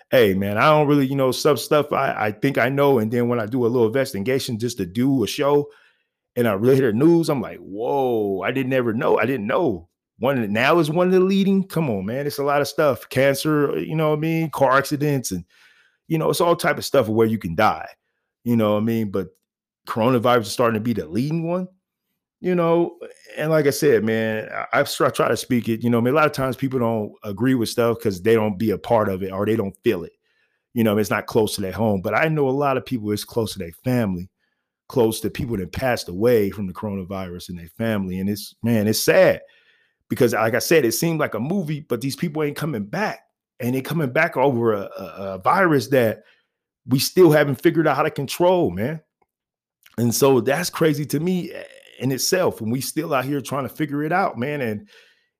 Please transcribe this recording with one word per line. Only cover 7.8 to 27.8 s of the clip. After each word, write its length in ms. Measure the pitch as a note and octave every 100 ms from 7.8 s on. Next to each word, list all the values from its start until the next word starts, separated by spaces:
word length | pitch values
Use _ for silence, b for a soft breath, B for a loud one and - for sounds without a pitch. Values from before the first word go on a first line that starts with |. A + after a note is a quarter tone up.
| B2 C#3+ C3 A2+ G#2 F#2+
I 100 | G2+
didn't 220 | B2+ B2+
ever 200 | C3 A#2
know. 260 | A2 - -
I 60 | A2+
didn't 220 | C3+ G3+
know." 420 | B2+ E3 F2+ E2+ _ _ -
One 180 | C3+ C3+
of 60 |
the, 40 | G#2
now 300 | G#2 C3+ E3+
is 100 | D#3
one 160 | D#3+ F3+
of 60 |
the 60 | F#3
leading. 480 | F#3 G3 G3 G3 F#3
Come 220 | E3 D3+
on, 160 | G2+ F#2+
man. 220 | B2+ C#3+
It's 120 | C#3+
a 40 |
lot 180 | C#3+ C#3+
of 60 | C3+
stuff. 420 | - D3+ A#2+ -
Cancer, 680 | C3 C#3 C#3 D#3+ D3+ C#3+ -
you 160 | - D#3
know 140 | D#3
what 60 | D3+
I 40 |
mean? 280 | D#3+ E3 D#3+
Car 260 | - C3+ C3
accidents 540 | C3+ C#3+ D3+ C#3 -
and, 140 | F2+ E2+ b b b b b -
you 100 | D#3+
know, 120 | D3+
it's 120 | D#3
all 140 | E3+ E3+
type 220 | D#3 D3
of 80 | -
stuff 240 | C#3 A2
where 180 | A2 A2+
you 120 | A2
can 160 | F2+ E2
die, 320 | G#2+ D#2+ - - _ _ _ _
you 120 | A#2+ A#2
know 180 | G#2+
what 80 | G#2
I 40 | A2
mean? 260 | A2+ G#2+
But 180 | G2 F2+ _ _ _ _ _ -
coronavirus 540 | A#2+ A#2 B2+ B2 B2
is 80 | G#2+
starting 240 | - A#2+ A2
to 80 |
be 100 | A#2
the 140 | G#2+ D#2
leading 400 | F#2+ C#3+ E3 E3
one, 200 | F3 F#3 _ _ _ _ _ _ _
you 160 | F3+ F3+
know? 420 | E3+ E3+ E3+ - - - - -
And 120 | D3+
like 140 | D#3 C#3
I 60 |
said, 320 | C3+ D3+ A2
man, 460 | G#2+ A2 A2 A2 - G#2 -
I, 80 | B2
I 20 |
try, 260 | C#3+ - D3
try 180 | - D3+
to 100 | A#2+
speak 320 | - B2 G#2+
it, 140 | A2+
you 60 | A#2
know, 80 | A#2+
I 20 |
mean, 120 | A#2+
a 40 | D3+
lot 80 | D3+
of 60 |
times 220 | C#3+ C3 A#2+
people 240 | C3+ C3
don't 340 | A#2 A2+ G#2 -
agree 320 | G#2+ G2+ B2 C3
with 140 | G#2+
stuff 280 | -